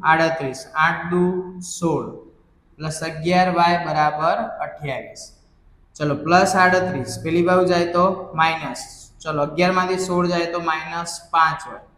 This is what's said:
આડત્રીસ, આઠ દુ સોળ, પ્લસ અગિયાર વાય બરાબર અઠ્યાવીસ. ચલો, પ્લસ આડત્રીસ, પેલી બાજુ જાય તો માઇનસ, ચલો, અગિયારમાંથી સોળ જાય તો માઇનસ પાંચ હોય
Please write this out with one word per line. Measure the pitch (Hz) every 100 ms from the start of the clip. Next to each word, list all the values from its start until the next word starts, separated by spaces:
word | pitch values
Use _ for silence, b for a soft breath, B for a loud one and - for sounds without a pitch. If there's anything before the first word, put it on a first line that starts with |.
| 156
આડત્રીસ, | 160 165 165 143 123 - 160 160
આઠ | 165 170
દુ | 175 180 185 - 185 - -
સોળ, | 170 143 110 - - _ _ _ _ _
પ્લસ | 156 151 165
અગિયાર | 156 160 180 185 175
વાય | 170 175 156
બરાબર | 151 151 151 160 202 220 - -
અઠ્યાવીસ. | - 147 131 - - - - _ _ _ _ _ -
ચલો, | 147 147 151
પ્લસ | 175 190 190
આડત્રીસ, | 180 185 185 139 120 -
પેલી | 165 165 175
બાજુ | 185 180
જાય | 175 175 175
તો | 185 185 - 160
માઇનસ, | 160 160 143 127 - - - -
ચલો, | 160 151 147
અગિયારમાંથી | 151 180 185 185 185 185
સોળ | 175 175
જાય | 175 170 175
તો | 170
માઇનસ | 160 165 170 170 - -
પાંચ | 165 160 147 -
હોય | 104 -